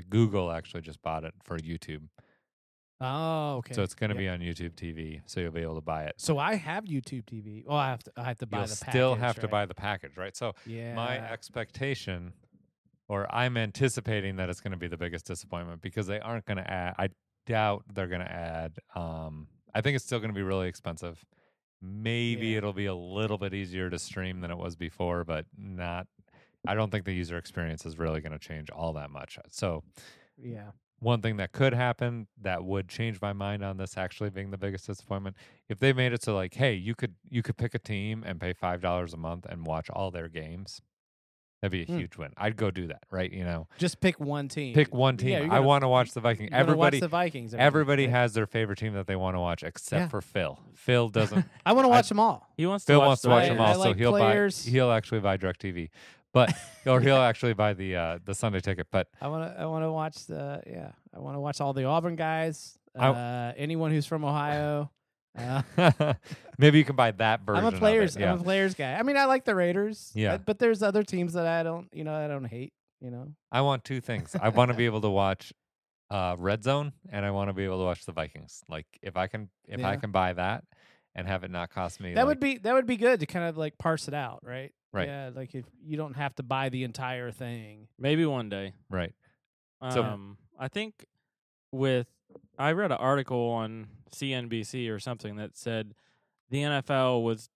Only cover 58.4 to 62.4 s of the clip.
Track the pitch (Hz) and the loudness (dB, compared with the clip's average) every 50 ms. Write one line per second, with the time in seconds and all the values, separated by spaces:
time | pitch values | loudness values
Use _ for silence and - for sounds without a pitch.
58.4 | - 113 101 92 - 98 95 87 82 - - 95 87 - _ - 135 139 156 160 | 0 0 0 0 0 0 -2 -2 -2 -2 0 0 0 -2 _ -10 -8 -6 -6 -6
59.4 | 160 165 - - 156 160 160 160 160 160 160 156 156 160 151 - - - 156 151 | -6 -8 -8 -6 -6 -4 -4 -2 -2 -2 -2 -4 -4 -6 -8 -10 -12 -10 -10 -8
60.4 | 143 139 143 - - - - 87 - - - _ _ _ - - 139 139 139 143 | -8 -8 -8 -10 -12 -12 -12 -12 -12 -14 -16 _ _ _ -16 -14 -12 -10 -8 -6
61.4 | 139 147 143 - 147 139 135 135 131 131 151 165 165 175 170 160 160 160 160 160 | -6 -6 -4 -2 -2 -2 -2 0 0 2 2 2 0 0 -2 -2 -2 -2 -2 -2